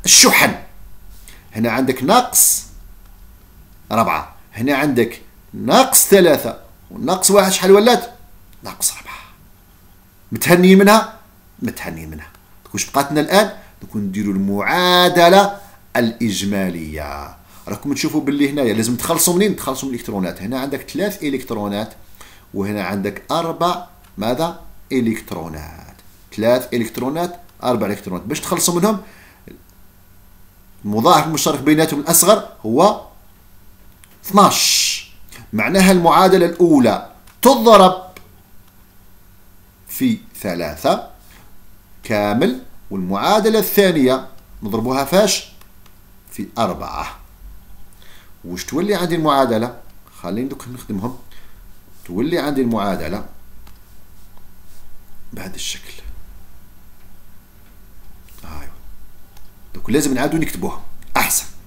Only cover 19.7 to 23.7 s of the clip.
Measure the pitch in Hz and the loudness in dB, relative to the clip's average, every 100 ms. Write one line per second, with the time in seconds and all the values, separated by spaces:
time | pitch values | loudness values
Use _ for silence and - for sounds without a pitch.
19.7 | 135 139 120 - 104 92 82 98 131 139 | -6 -8 -8 -6 -4 -4 -6 -8 -6 -6
20.7 | 135 - 139 202 202 151 135 - 107 104 | -8 -8 -6 -6 -4 -6 -6 -6 -6 -4
21.7 | 101 110 - - - - - - 98 98 | -6 -8 -14 -20 -20 -20 -20 -12 -6 -4
22.7 | 104 90 101 98 98 - 156 165 156 170 | -4 -4 -4 -4 -8 -4 -4 -4 -2 -2